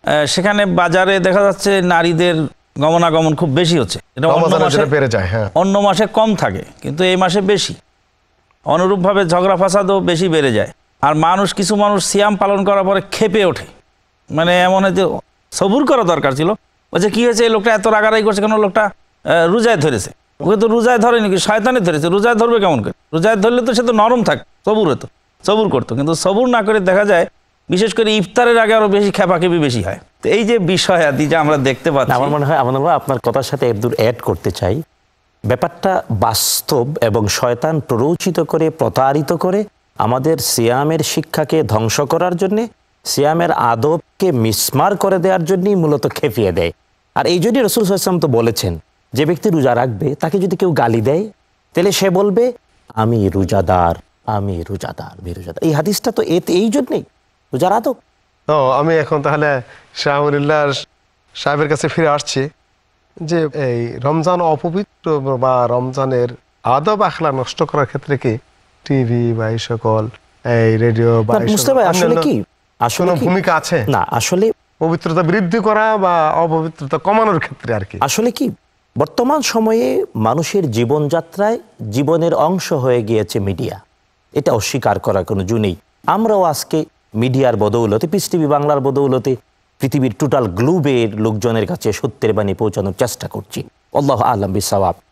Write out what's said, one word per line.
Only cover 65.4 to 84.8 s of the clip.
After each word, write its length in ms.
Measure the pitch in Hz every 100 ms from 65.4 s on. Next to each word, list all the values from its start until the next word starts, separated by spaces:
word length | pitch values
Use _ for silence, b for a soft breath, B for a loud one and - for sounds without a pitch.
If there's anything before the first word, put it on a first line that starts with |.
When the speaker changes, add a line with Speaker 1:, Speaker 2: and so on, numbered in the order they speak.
| 131 127 120
Speaker 2:
রমজানের 580 | 123 127 131 135 127 123 123 _ _
আদব 380 | 113 135 156 208
আখলা 300 | 190 - 160
নষ্ট 320 | 131 127 -
করার 220 | 160 147 135
ক্ষেত্রে 320 | - - 139
কি 200 | 131 110 _ _ _ _ -
টিভি 460 | 139 120 120 120
বা 160 | 113 110
এই 80 | 113
সকল 500 | - 117 113 110 110 - _ _ 120
এই 320 | 117 113 110
রেডিও 460 | 117 113 117 117
বা 100 | 110
Speaker 3:
না, 60 | 117
Speaker 2:
এই 80 | 190
সকল 40 |
Speaker 3:
মুস্তাফা 280 | 208 - 262
ভাই, 40 |
আসলে 220 | 190 180 180
Speaker 2:
অন্যান্য 260 | 240 302
Speaker 3:
কি, 120 | 120 - _ _ _
আসলে 280 | 120 - 185
Speaker 2:
কোনো 120 | 170
Speaker 3:
কি? 60 | 131
Speaker 2:
ভূমিকা 300 | 190 185 160
আছে? 300 | - 170 107
Speaker 3:
না, 200 | 117 -
আসলে 400 | 120 - 180 220 - _ _
Speaker 2:
পবিত্রতা 440 | 165 165 175 165
বৃদ্ধি 360 | 160 208 175 226
করা 380 | 214 214 220 214
বা 340 | 185 170 156
অপবিত্রতা 640 | 156 170 160 160 - 135 160
কমানোর 420 | 185 214 220 165
ক্ষেত্রে 340 | - 131 117
আর 100 | 110
কি। 140 | 98 98
Speaker 3:
আসলে 300 | 139 - 240
কি, 180 | - 233 - _ _ _ -
বর্তমান 440 | - - 247 302
সময়ে 640 | - 226 220 226 254 262 - -
মানুষের 560 | 110 135 165 202 160
জীবনযাত্রায় 880 | 110 117 151 147 165 165 185 208 233 - _ 110
জীবনের 440 | 110 143 165 165
অংশ 400 | - 151 190 -
হয়ে 300 | 151 127 123
গিয়েছে 360 | 107 113 104 117
মিডিয়া, 400 | 98 85 90 - _ _ _ _ _
এটা 180 | 147 151
অস্বীকার 480 | 120 - 131